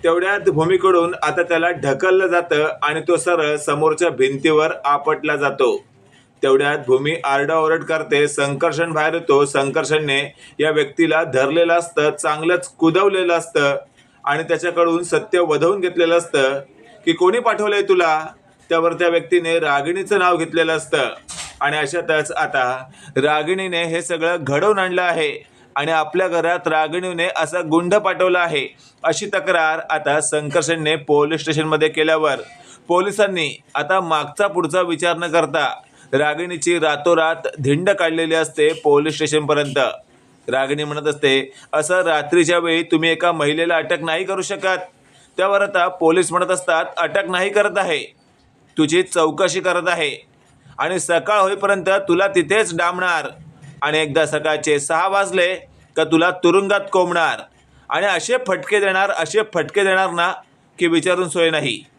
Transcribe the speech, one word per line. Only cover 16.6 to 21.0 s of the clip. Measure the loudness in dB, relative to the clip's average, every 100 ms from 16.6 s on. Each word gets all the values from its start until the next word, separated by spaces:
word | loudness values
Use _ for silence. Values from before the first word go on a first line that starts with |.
| -8 -20 -20 -6 -2
की, |
"कोणी | 2 2 2
पाठवलंय | 0 0 0 0
तुला?" | 2 2 2 0 -4 -16 _ _ _
त्यावर | 0 0
त्या | 2 2
व्यक्तीने | 2 2 0 2 0
रागिणीचं | 2 0 0 -4 0 2
नाव | 2 2
घेतलेलं | 0 0 0 0
असतं | -2 -2